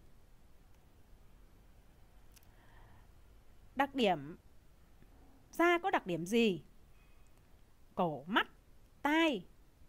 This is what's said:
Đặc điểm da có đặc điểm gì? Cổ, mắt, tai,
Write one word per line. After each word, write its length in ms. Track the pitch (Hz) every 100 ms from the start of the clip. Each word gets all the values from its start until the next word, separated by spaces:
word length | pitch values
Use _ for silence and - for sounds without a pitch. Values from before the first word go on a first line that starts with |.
| - - - - - - - - - - - - - - - - - - - - - - - - - - - - - - - - - - - - - -
Đặc 180 | 277
điểm 420 | 269 208 160 139 180 - - - - - - - - - - -
da 280 | - 339 339
có 120 | 381
đặc 160 | 370 190
điểm 200 | 165 175
gì? 360 | 233 226 165 - - - - - - - - - - - - -
Cổ, 300 | - 175 139 151
mắt, 220 | 262 - - - - - -
tai, 440 | 285 320 330 220 - - - -